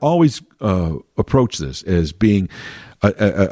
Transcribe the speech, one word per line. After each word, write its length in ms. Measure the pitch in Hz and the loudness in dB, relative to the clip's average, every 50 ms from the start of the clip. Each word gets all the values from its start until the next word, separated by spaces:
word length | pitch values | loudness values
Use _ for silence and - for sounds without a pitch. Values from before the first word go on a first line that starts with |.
always, 400 | - 147 170 175 170 143 113 - - _ _ - | -2 0 2 4 2 2 0 -2 -12 _ _ -6
uh, 360 | - 107 95 92 87 82 78 - - _ _ - | -2 -2 0 0 -2 -2 -4 -6 -10 _ _ -6
approached 420 | - - - 131 127 120 - - | -4 0 2 2 2 0 -2 -6
this, 240 | 78 67 65 - - | -8 -8 -10 -10 -4
as 280 | - 92 87 82 76 | -2 0 0 0 -2
being 380 | 80 - 110 107 104 101 95 87 - - - - - - - - - _ | -2 0 2 2 2 2 0 -2 -8 -14 -18 -18 -18 -20 -20 -20 -6 _
a, 120 | - 104 98 - | 0 0 0 2
a, 280 | 107 101 - - 98 - | 0 0 0 0 0 0